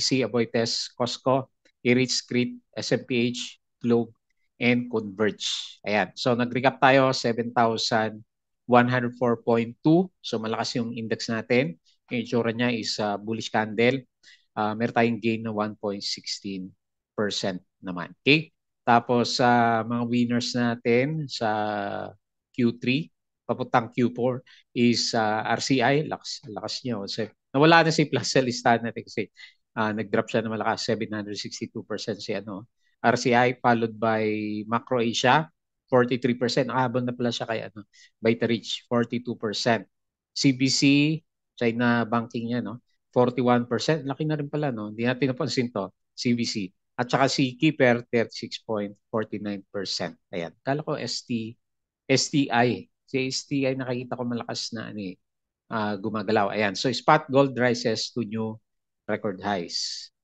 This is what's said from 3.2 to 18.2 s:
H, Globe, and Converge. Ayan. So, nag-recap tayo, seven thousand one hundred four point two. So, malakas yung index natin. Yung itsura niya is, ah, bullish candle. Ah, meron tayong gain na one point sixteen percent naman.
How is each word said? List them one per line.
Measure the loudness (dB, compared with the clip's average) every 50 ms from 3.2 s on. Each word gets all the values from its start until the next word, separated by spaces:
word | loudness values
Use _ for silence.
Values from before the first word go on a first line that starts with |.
| 0 0 -2 -4
H, | -8 -12 -14 -18 _ _ _ _ 0
Globe, | 2 2 2 2 -2 -8 _ _ _ _ _ _ _ _ -2
and | 2 2 2 2 0 -2
Converge. | -4 -4 -4 -4 -2 0 0 0 0 -2 -4 -6 -6 -6 -8 -12 -16 -10 -4
Ayan. | 0 0 0 0 0 -4 -4
So, | 0 0 2
nag-recap | 2 0 -2 -2 0 0 0 2 4
tayo, | 4 6 6 6 6 4 2
seven | 0 0 -2 -2 -2 -4 -2 2
thousand | 2 2 2 2 0 0 0 0 0 0 -2 -4 -10 -16 _ _ _ _ _ _ _ _
one | 4 6 6 6 6
hundred | 2 0 -2 -2 -4
four | -2 0 0 0 0 0
point | 2 2 2 2 -2 -6 -2 2
two. | 4 4 4 4 0 -4 _ -10
So, | -8 -6 -6
malakas | -4 -4 -4 -4 -4 -4 -4 -4
yung | -4 -4 -6 -8
index | -6 -6 -6 -6 -4 -4
natin. | -6 -6 -2 0 2 2 2 0 -4 -8 _ _ _ _ _ -6
Yung | -6 -6 -4
itsura | -2 0 0 0 0
niya | 0 0 0 0 -2
is, | -2 -4 -4 -4 -2
ah, | -2 -2 -2 -4
bullish | -4 -6 -6 -6 -6 -2 -2
candle. | -2 -2 0 0 2 2 2 2 0 -4 _ _ _ _ -20 -20 _ _ _ _ -4
Ah, | -2 -2 -2
meron | -2 -2 0 2 2
tayong | 2 2 2 0
gain | 0 -2 -2 -2 -4
na | -4 -4
one | -2 -4 -4 -4 -6
point | -6 -6 -6 -6
sixteen | -6 -8 -8 -8 -8 -10 -10 -8 -8 -8 -8 -8 -10 -12 -14 _ _ _ _ _ _ _ _
percent | -2 -2 -2 -2 -2 -4 -4 -4 -6 -10 _ _ _ -10
naman. | -8 -8 -8 -8 -10 -12 -2